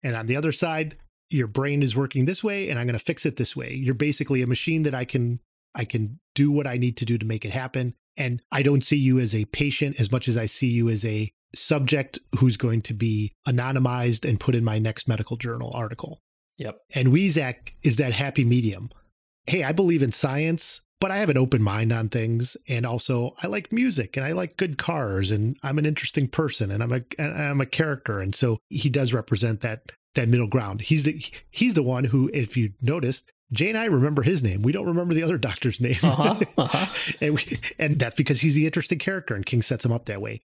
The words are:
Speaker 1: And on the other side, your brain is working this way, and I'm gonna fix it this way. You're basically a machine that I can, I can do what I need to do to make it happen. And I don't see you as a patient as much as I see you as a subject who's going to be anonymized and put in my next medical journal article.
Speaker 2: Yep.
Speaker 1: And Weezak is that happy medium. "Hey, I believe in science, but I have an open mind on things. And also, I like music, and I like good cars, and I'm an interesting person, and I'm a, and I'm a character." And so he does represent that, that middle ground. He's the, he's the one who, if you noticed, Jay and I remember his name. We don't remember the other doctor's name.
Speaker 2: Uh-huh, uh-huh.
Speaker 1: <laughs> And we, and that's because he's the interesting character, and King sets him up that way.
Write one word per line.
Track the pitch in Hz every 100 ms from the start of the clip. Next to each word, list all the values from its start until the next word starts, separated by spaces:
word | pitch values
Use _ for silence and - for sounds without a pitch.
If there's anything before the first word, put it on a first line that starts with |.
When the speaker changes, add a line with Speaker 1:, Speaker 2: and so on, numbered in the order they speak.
Speaker 1:
And | 135 117
on | 113
the | 135
other | 156
side, | 143 170 160 156 - - _ _
your | 156 117
brain | 104 139 143
is | 139 113
working | 139 135
this | 131 190
way, | 220 202 196
and | 123
I'm | 123
gonna | 113
fix | - 165 160
it | 113
this | 127 -
way. | 123
You're | 131 131
basically | 123 147 143 143 135
a | 123
machine | 127 - 160
that | 151
I | 131
can, | 127 131 120 120 _ _ _
I | -
can | 113 117 107 127 _ -
do | 143
what | 147 143
I | 123
need | 123 113
to |
do | 113 117
to | 110
make | 110
it | 107
happen. | 123 131 135 123 - _ -
And | 135 120 _
I | 135
don't | 139 143
see | - 147
you | 131 127
as | 120
a | 110 107
patient | - 143 127 143 135
as | 104
much | 127 -
as | 117
I | 110
see | - 127
you | 120 117
as | 110
a | 110 107 107 _ _
subject | - - 151 131 151 135 - _ 123
who's | 131 110
going | 120 113
to | -
be | 110 113 107 104 _ -
anonymized | 123 127 135 127 123 120 113 -
and | 107
put | -
in | 120
my | 117 107
next | 110 110 -
medical | 110 107 117
journal | 120 117 117
article. | 123 110 120 131 - _ _ _ _
Speaker 2:
Yep. | 107 - _
Speaker 1:
And | 143 127
Weezak | 143 196 156 135 120 - -
is | 160 113
that | 135
happy | 101 139 135
medium. | 120 123 113 95 113 - _ _ _ _ -
"Hey, | 180
I | 139
believe | 165 190 170
in | 135
science, | - 139 135 160 165 - - _ _
but | 196
I | 190
have | 208
an | 131
open | 131 131
mind | 107 101 113
on | 113 113
things. | 123 113 117 123 - -
And | 120
also, | 120 120 - 127 120 -
I | 175
like | 208 -
music, | 226 254 160 107 -
and | 135
I |
like | 170 180 -
good | 185 139
cars, | - 165 117 95 95
and | 104 110 139
I'm | 139 143
an | 151
interesting | 151 - - 135
person, | - 151 - 104
and | 101
I'm | 117
a, | 127 117 -
and | 151 -
I'm | 147 139
a | 131
character." | - 160 139 - 101
And | 95
so | 98 127 110 _
he | - 110
does | 131 131
represent | 120 - 110 117 110
that, | 117 110 - - _
that | - 117
middle | 120 110
ground. | 123 104 101
He's | 104 160
the, | 143 160 - - -
he's | - 247
the | 180
one | 127 127
who, | 131 135 131
if | 143 117 127
you | 110 95
noticed, | 123 165 127 - - _ _
Jay | 117 196
and | 220
I |
remember | 226 147 139 147
his | 127 180
name. | 117 95
We | 110
don't | 185 185
remember | 170 175
the | 160
other | 165 170
doctor's | 113 95 123 107
name. | 123 120
Speaker 2:
Uh-huh, | 170 - 147 202 - -
uh-huh. | 131 139 190 - - -
Speaker 1:
<laughs> |
And | 151 151
we, | - - - -
and | 156 147
that's | 120 -
because | 139 131
he's | 156
the | 143 156
interesting | 160 - 160
character, | - 190 -
and | 104 95
King | 120
sets | 110 117
him | 117
up | 117 -
that | 101
way. | 107 110